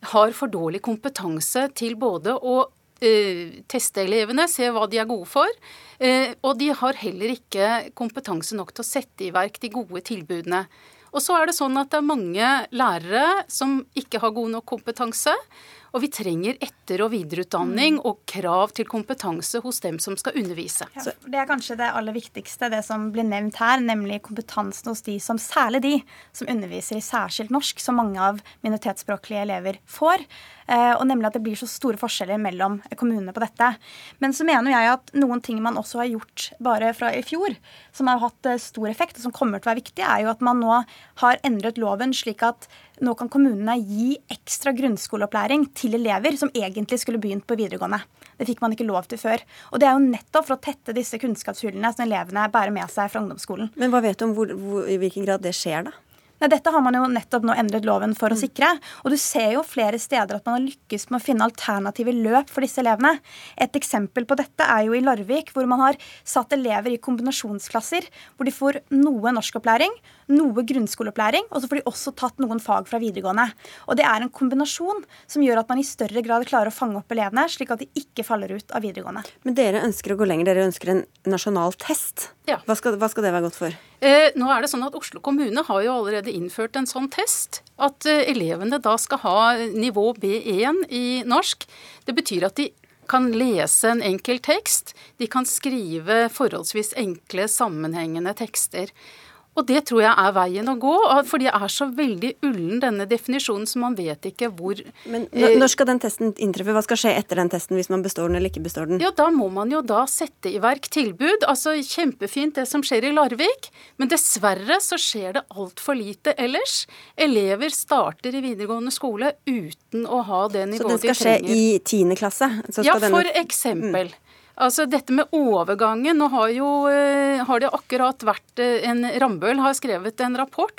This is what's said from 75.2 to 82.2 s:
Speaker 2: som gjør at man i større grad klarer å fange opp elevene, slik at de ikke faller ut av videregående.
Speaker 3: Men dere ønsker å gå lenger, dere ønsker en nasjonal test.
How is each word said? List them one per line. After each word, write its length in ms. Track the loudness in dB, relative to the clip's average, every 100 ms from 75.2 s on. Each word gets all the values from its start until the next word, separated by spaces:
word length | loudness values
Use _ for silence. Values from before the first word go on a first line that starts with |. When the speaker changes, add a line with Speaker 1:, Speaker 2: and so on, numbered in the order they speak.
| -6
Speaker 2:
som 160 | 2
gjør 160 | 4 4
at 80 | 2
man 100 | -2
i 80 | -2
større 360 | -4 -4 -2
grad 220 | 0 0 2
klarer 240 | 2 2
å 20 |
fange 240 | 0 -4 -4
opp 120 | -4
elevene, 320 | -4 -2 0 0
slik 200 | -2 -6
at 100 | -6
de 80 | -6
ikke 300 | -10 -10 -8
faller 280 | -4 -4 -4 -8
ut 160 | -8
av 80 | -6
videregående. 420 | -6 -8 -10 -12 -12 -8
Speaker 3:
Men 100 | -2
dere 280 | 2 4 4
ønsker 300 | 0 -2 -2
å 20 | 0
gå 100 | 2
lenger, 180 | 2 2
dere 180 | 4 2
ønsker 220 | 0 0
en 160 | 0 -2 _ -2
nasjonal 480 | -2 0 0 0 -2
test. 540 | -4 -4 -4 -8